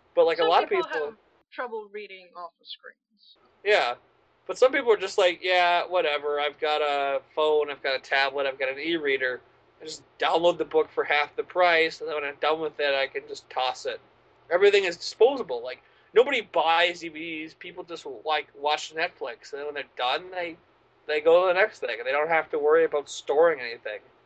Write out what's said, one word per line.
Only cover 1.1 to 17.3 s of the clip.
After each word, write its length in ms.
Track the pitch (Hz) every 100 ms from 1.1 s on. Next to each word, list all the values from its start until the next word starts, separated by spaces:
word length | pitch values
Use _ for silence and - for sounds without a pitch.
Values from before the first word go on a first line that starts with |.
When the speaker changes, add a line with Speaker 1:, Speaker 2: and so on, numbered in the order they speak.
| 151 _ _ _
Speaker 2:
trouble 360 | - 247 220 208
reading 340 | 202 202 190 180 175
off 160 | 175 _
of 80 | -
screens. 680 | - - _ _ _ _ _ _ _
Speaker 1:
Yeah. 300 | 196 202 123 123 _ _ _ _ -
But 100 | -
some 140 | 254
people 200 | 285 240
are 60 | 208
just 200 | 190 -
like, 220 | 185 170
"Yeah, 440 | 180 180 175 175 156
whatever. 540 | 180 160 147 147 147
I've 200 | 147 143
got 220 | 156 151
a 400 | 151 143 139 135 - -
phone, 340 | 156 151 147
I've 140 | 139
got 120 | 143 131
a 40 |
tablet, 460 | - 139 139 135 139
I've 140 | 135
got 100 | 131
an 100 | 135
e-reader. 640 | 156 170 147 135 127 120 _ _ _ _
I 40 | 156
just 180 | 151 _ -
download 380 | 147 175 175 165
the 80 | 160
book 240 | 156 151
for 120 | -
half 320 | 139 147 147 -
the 80 |
price, 580 | 139 180 175 165 160 160
and 80 | 156
then 60 | 151
when 100 | 143
I'm 120 | 139
done 180 | 147 160
with 200 | 156 147
it, 140 | 143 139
I 120 | 135
can 200 | 139 135
just 220 | - -
toss 360 | 135 127 127 131
it." 160 | 113 _ _ _ _ -
Everything 320 | 175 202 202 185
is 120 | 170
disposable. 640 | - - 233 277 208 120
Like, 180 | 123 127 _ _ _
nobody 280 | 208 262 262
buys 600 | 202 170 156 165 175 170
D 80 | 165
V 100 | 151
Ds. 340 | 170